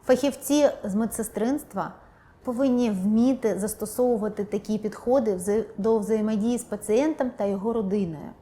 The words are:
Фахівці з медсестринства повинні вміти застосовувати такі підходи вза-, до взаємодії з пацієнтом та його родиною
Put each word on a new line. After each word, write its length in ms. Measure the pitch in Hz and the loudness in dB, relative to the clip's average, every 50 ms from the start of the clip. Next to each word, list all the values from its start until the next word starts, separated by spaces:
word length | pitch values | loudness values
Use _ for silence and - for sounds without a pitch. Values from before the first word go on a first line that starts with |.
| _ | _
Фахівці 640 | - 254 254 - 285 - - - - 285 294 294 233 - - - | 4 2 4 4 -2 -2 -4 -2 2 4 4 4 4 2 0 -6
з 120 | 208 185 | -4 -2
медсестринства 960 | 214 233 208 - - 220 - - 208 214 240 285 294 - - - 190 160 170 - - - - _ _ _ - _ _ - | -2 -2 -2 -4 -6 -8 -6 -4 -2 -2 0 -2 -2 -6 -8 -6 -6 -6 -6 -8 -16 -20 -20 _ _ _ -20 _ _ -8
повинні 480 | 254 240 233 277 269 247 247 247 226 | -6 -2 0 2 2 4 2 2 2
вміти 680 | 208 185 185 208 214 226 240 262 269 262 - 220 180 185 | 0 0 0 2 4 4 4 4 2 2 0 -2 0 0
застосовувати 840 | 196 214 - - 220 208 - - 247 247 240 214 208 214 208 - 208 | -2 -4 -4 -6 -8 -6 0 0 2 2 2 0 0 -4 -4 -4 -4
такі 340 | 202 - 196 202 - 214 | -4 -4 -6 -2 -2 -4
підходи 580 | 208 214 214 208 - - 240 254 277 233 220 196 | -2 -2 -6 -8 -4 0 2 2 4 4 2 -2
вза-, 300 | 180 175 202 202 226 214 - - | 0 0 0 0 0 0 -4 -6
до 220 | - 196 220 226 220 | -2 0 2 2 2
взаємодії 580 | 202 185 226 214 214 214 220 202 208 233 247 | 2 0 0 0 0 0 0 0 0 0 0
з 60 | 233 - | -2 -4
пацієнтом 680 | - 208 208 - - 214 240 285 320 311 - 269 254 | -6 -10 -8 -2 2 2 2 2 2 0 0 -4 -4
та 160 | 247 - 208 | -2 -2 -2
його 280 | 202 196 190 185 233 226 | -2 -2 -2 -2 -2 -2
родиною 560 | 233 208 190 196 208 196 170 156 147 160 139 156 - | 0 -2 0 0 0 0 -2 -4 -10 -12 -14 -16 -16